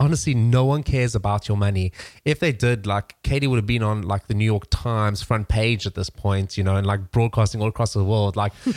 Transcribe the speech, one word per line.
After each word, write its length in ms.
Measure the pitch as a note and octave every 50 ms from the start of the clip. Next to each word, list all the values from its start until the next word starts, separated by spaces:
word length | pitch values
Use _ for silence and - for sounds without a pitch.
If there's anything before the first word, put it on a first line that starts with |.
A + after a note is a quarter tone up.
Honestly, 360 | C3+ D3 E3 C#3 - D#3 C3
no 280 | A#2 G#2+ A#2 A#2+ B2+ C3
one 200 | C3+ C#3+ D3+ C#3+
cares 320 | - - C3 B2 A#2+ A2+
about 320 | G#2+ - G2+ G#2 G#2 - -
your 100 | G#2 G2+
money. 340 | G2+ G2+ G2+ F#2+ F#2 F2+ - - - - - - -
If 160 | C#3+ D3+ -
they 120 | F3+ E3
did, 340 | B2+ G2+ B2 A#2+ B2 A2 G2
like, 300 | G#2 G2+ G2+ - - - _ -
Katie 240 | - C3+ C3+ C#3 C3+
would 80 | B2+
have 100 | A#2 G#2
been 160 | G#2+ A#2+ A#2
on, 220 | A2 G#2+ G#2+ G#2+ G2+
like, 240 | G2+ G2+ G2 - -
the 80 | A2
New 100 | G2+ A2
York 200 | A2 G#2+ G2+ - -
Times 540 | - - - A#2+ A2+ A2 G#2+ G#2 G#2 F#2+ -
front 240 | - A#2 A2 G#2 -
page 400 | A2 A2 A2 A#2 A#2+ G2+ - G2+
at 80 | -
this 160 | F#2+ F#2 -
point, 440 | - - - G2+ G2 G2 G2 F#2+ -
you 80 | - F#2+
know, 120 | F#2+ F#2+
and, 100 | G2 G2
like, 240 | G2 G2+ G2 F#2+ -
broadcasting 540 | - A#2+ A2+ A#2 - B2 G#2+ G2+ - A2 G#2
all 60 | A2
across 240 | - - A#2 G#2+ -
the 100 | G#2 F#2+
world. 320 | F#2+ A2 A2 G#2 G2 F#2
Like, 180 | G#2 G#2 G2+ - - - C4+ -